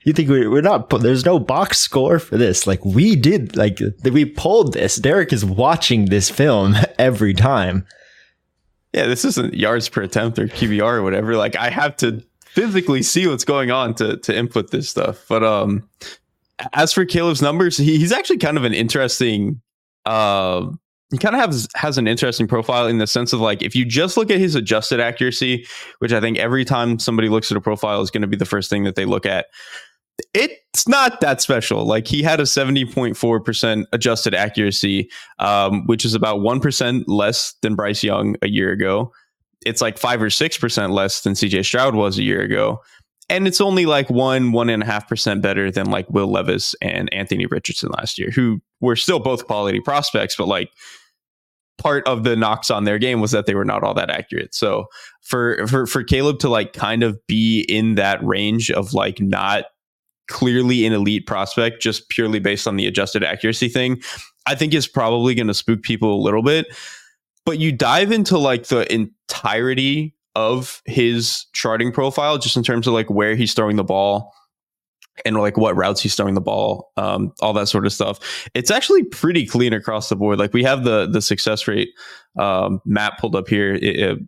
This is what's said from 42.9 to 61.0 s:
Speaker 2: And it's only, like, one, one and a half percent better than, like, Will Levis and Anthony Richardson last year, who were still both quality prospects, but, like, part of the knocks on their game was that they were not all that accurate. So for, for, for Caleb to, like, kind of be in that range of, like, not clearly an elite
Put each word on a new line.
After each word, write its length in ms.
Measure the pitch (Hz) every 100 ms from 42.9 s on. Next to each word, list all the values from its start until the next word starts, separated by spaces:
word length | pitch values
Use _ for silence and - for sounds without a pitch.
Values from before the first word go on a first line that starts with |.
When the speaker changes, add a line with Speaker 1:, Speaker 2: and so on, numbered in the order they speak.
| _ _ _ -
Speaker 2:
And 180 | 180 190
it's 140 | 180
only, 240 | 202 185
like, 240 | 165 147 135
one, 440 | 123 131 131 123
one 180 | 117 117
and 120 | 110
a 40 | 107
half 200 | 104 -
percent 360 | 113 113 101
better 280 | 98 98 98
than, 200 | 98 98
like, 180 | 98 98
Will 220 | 101 98
Levis 440 | 98 92 98 - -
and 320 | 92 90 92
Anthony 320 | 98 98 98
Richardson 460 | 92 - - - -
last 280 | - - -
year, 120 | 98
who 320 | 123 120 104 - _
were 160 | 123 113
still 220 | - 170
both 280 | 131 123 -
quality 340 | 107 101 104
prospects, 560 | - 143 143 - 98 -
but, 120 | 92
like, 220 | 95 90 _ - - _ _ _ _ _ _ _ -
part 300 | 156 143 131
of 180 | 120
the 120 | 117 113
knocks 340 | 110 110 -
on 140 | 107
their 140 | 104 107
game 220 | 127 120
was 120 | 107
that 120 | 110
they 100 | 101
were 100 | 98 101
not 160 | 104
all 120 | 101
that 160 | 101 -
accurate. 440 | - - - -
So 320 | - 107 107 110 - - -
for, 440 | - 123 120 - 110
for, 200 | 135 120
for 180 | 139
Caleb 340 | 120 135 147 135
to, 100 | 135
like, 240 | 113 101
kind 300 | - 104 113
of 160 | 117 107 -
be 400 | 107 113 110 -
in 280 | 107 113 104
that 280 | 98 95
range 460 | 104 98 104 113 113
of, 240 | - 98
like, 260 | - 101 95
not 440 | 98 95 98 101 - _ _ _ _ _ -
clearly 580 | - 127 123 123 123 110
an 60 |
elite 340 | 107